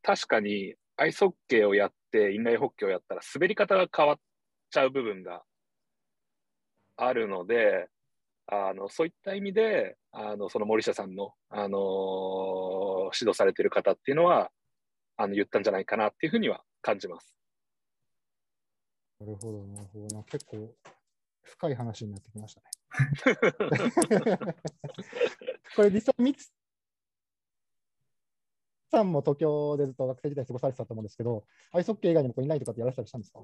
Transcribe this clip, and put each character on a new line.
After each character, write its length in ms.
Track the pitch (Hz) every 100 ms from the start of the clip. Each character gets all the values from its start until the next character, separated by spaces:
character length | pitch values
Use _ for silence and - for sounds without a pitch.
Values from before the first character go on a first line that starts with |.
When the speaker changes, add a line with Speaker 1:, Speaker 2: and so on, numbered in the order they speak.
Speaker 1:
確 240 | - 196 -
か 120 | 117
に 360 | 104 104 95 - _ -
ア 100 | 156
イ 60 |
ス 120 | - 196
ホ 60 |
ッ 40 | - _
ケ 180 | 117 104
ー 20 |
を 80 | 101
や 120 | 98
っ 60 | _ _
て、 220 | 110 101 104
イ 40 |
ン 40 |
ラ 80 | 117
イ 40 | 117
ン 20 |
ホ 80 | 135
ッ 20 | -
ケ 80 | 98
ー 20 |
を 40 |
や 80 | 92
っ 20 | _
た 80 | 92
ら 60 | -
滑 140 | 143 175
り 80 | 220
方 200 | 196 190
が 120 | 175
変 140 | - 147
わ 60 |
っ 60 | 147 _ _ _ _ _
ち 80 | 151
ゃ 80 | 131
う 60 |
部 120 | 135
分 200 | 113 95
が 200 | 90 87 _ _ _ _ _ _ _ _ _ _ _ _ _ _ _ -
あ 160 | 123
る 160 | 123 107
の 180 | 95 90
で、 440 | 117 107 95 90 _ _ _ _ _ -
あ 240 | 101 95
の、 140 | 95 98
そ 160 | -
う 40 | 165
い 20 |
っ 40 | _
た 120 | 196 196
意 60 |
味 100 | 202
で、 460 | 190 220 185 101 - _
あ 200 | - 107 104
の、 100 | 98
そ 100 | -
の 80 | 104
森 160 | 110
下 120 | 110
さ 120 | 104 98
ん 100 | 92
の、 180 | 101 _ _
あ 180 | 104 101
の、 1400 | 98 98 95 95 95 95 95 95 95 92 95 98 95 98
指 140 | - 110
導 60 |
さ 100 | -
れ 80 | 98
て 100 | 92
る 80 | 98
方 220 | 101 98
っ 60 | 92
て 120 | -
い 40 |
う 40 | 147
の 60 |
は、 260 | 175 147 - _ _ _ _ _ _ -
あ 100 | 101
の、 80 | 101
言 80 |
っ 40 | 98
た 120 | -
ん 40 |
じ 60 | 101
ゃ 40 |
な 80 | 95
い 40 | 95
か 120 | 107
な 100 | 107
っ 40 | _
て 100 | 160
い 20 |
う 20 |
ふ 40 | 226
う 40 |
に 80 | 185
は 160 | - _ _
感 160 | - 101
じ 120 | 92
ま 100 | 85
す。 160 | _ _ _ _ _ _ _ _ _ _ _ _ _ _ _ _ _ _ _ _
Speaker 2:
な 60 | 107
る 100 | 104
ほ 160 | 113
ど、 160 | 104 98
な 140 | 101
る 60 | 98
ほ 160 | 104 107
ど 80 | 107
な。 80 |
結 220 | - 143 -
構 280 | 107 110 _ - _ _ _ _ _
深 280 | - _ 160
い 40 | 123
話 300 | 117 107 107
に 60 |
な 80 | 98
っ 20 |
て 100 | -
き 80 | 107
ま 80 | 107
し 80 | -
た 60 |
ね。 60 | _ - _
<laughs> 1700 | - 139 143 269 214 202 - 175 151 240 - - 214 233 180 196 - 156 _ - - - - - - - - - -
こ 60 |
れ 100 | 208
実 100 | 196
際、 140 | - -
ミ 140 | 247
ツ 160 | 285 - _ _ _ _ _ _ _ _ _ _ _ _ _ _ _ _ _ _ _ _ _ _ _ _
さ 100 | 269
ん 100 | 196
も 80 | 151
東 200 | 147 143
京 360 | 156 147 147 147
で 120 | 139
ず 40 |
っ 40 | 131
と 120 | 131
学 140 | 131
生 80 | 147
時 60 | 143
代 100 | 123
過 80 |
ご 60 | 120
さ 80 | 139
れ 60 |
て 40 | 123
た 80 | 113
と 80 |
思 80 | 110
う 20 |
ん 20 | 107
で 40 |
す 80 | -
け 60 |
ど、 220 | 117 110 _ _ _
ア 60 | 175
イ 20 |
ス 40 | 180
ホ 60 |
ッ 20 | 208
ケ 100 | 185
ー 40 |
以 20 |
外 100 | 160
に 60 | 131
も 40 |
こ 80 | 123
う 20 |
イ 20 | 139
ン 40 |
ラ 60 | 151
イ 40 |
ン 20 |
と 40 | 117
か 60 |
っ 40 | 113
て 40 |
や 60 | 120
ら 80 |
せ 20 | 127
た 60 |
り 60 | 107
し 20 |
た 60 | 120
ん 40 |
で 40 | 101
す 60 |
か？ 80 | -